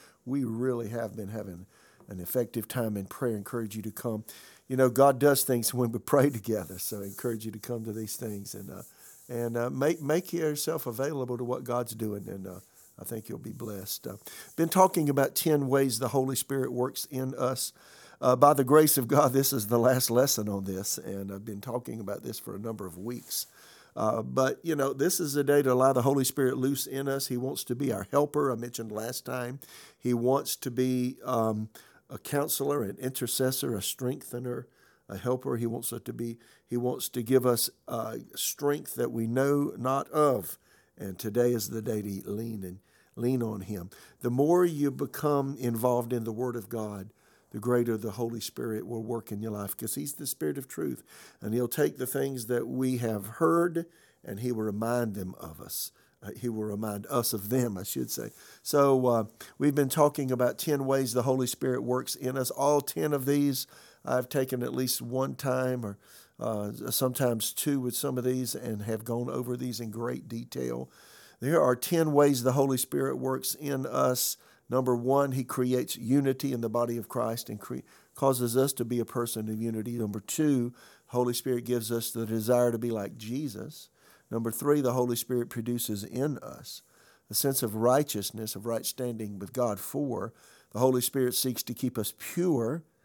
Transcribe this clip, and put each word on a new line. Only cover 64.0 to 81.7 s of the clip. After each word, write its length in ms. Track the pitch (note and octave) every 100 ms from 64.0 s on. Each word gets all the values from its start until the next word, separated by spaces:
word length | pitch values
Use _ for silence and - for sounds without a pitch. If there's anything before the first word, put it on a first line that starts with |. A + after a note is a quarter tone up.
I've 260 | - B2+ B2
taken 320 | C#3+ C3 B2
at 100 | B2
least 300 | C3 B2+ -
one 320 | A#2+ C3 C3+
time 500 | B2+ C#3 B2+ B2+ B2
or, 140 | A2 G2+ _ - - -
uh, 340 | A2+ G#2+ G#2 A#2 A2
sometimes 640 | - C3 B2 B2+ A2+ -
two 280 | - D#3 C#3
with 140 | B2
some 220 | - C#3+ B2+
of 80 |
these 300 | B2 B2+ B2
and 280 | - A#2 G#2+
have 220 | G#2 A2
gone 240 | A#2 A#2 B2
over 300 | B2+ B2 B2
these 200 | B2+ A2
in 120 | A2+
great 360 | G#2+ A#2 B2+ -
detail. 640 | A#2 A#2+ - B1 - - - - - - -
There 220 | C3 E3
are 140 | C3+ B2
ten 360 | - E3+ D#3+
ways 300 | D3 D3 C3
the 100 | B2
Holy 240 | C3 C#3 C3
Spirit 400 | - C#3+ C3+ C3
works 380 | C3 C3 -
in 320 | - D3 C3+ C3
us. 500 | C3 C3+ B2 - - - _ -
Number 260 | B2+ B2+
one, 380 | A#2+ B2 C#3 C#3
he 100 | C3
creates 540 | - - B2+ B2+ - -
unity 560 | A2+ C#3 C3+ C3 C#3
in 80 | B2
the 80 | A#2
body 300 | A#2 A#2+ A#2
of 100 | G2+
Christ 400 | B2+ A2+ A#2 -
and 100 | G#2+
cre-, 200 | - B2+ - - _
causes 440 | - C3+ B2 A#2+ B2
us 160 | C#3
to 100 | -
be 160 | A#2+ A#2+
a 60 | A2+
person 420 | B2+ A#2 A2+ A2
of 120 | A2
unity. 360 | A2+ A2+ A2 A#2+
Number 240 | G#2+ G#2
two, 540 | - - D3+ C3+ A#2+ - - - _
Holy 260 | B2 B2
Spirit 320 | A#2+ C3+ B2
gives 260 | A#2